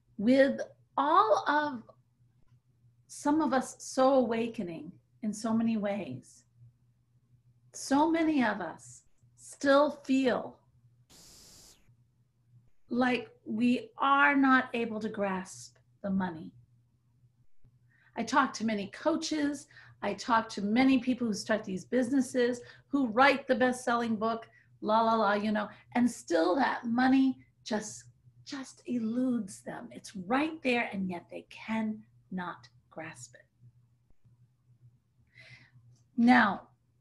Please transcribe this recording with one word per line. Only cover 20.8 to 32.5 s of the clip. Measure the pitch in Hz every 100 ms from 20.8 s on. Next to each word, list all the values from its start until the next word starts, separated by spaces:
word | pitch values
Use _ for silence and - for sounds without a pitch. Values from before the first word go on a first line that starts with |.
| 269 262
people | - 233 240
who |
start | 196 - 214
these | 202 185
businesses, | - 240 240 277 247 254 240 240 - - _
who | 285 254
write | 208 277 277 -
the |
best-selling | 240 254 247 - 233 233 214
book, | 226 226 - _ _ -
la, | 208 220
la, | 226
la, | 226 202
you | 208 214
know, | 214 208 - -
and | 247 240
still | - - 330 330 311
that | 226 -
money | 240 233 262 269 269 262 - _
just, | - 214 - - - _ _ _
just | - 285 262 - -
eludes | 247 220 240 262 240 190 -
them. | - - -
It's | - - 196
right | 175 262 320 320
there, | 254 240 233
and | 196 185
yet | 175 -
they | 175 -
cannot | - - 220 220 214 - _ - 185 175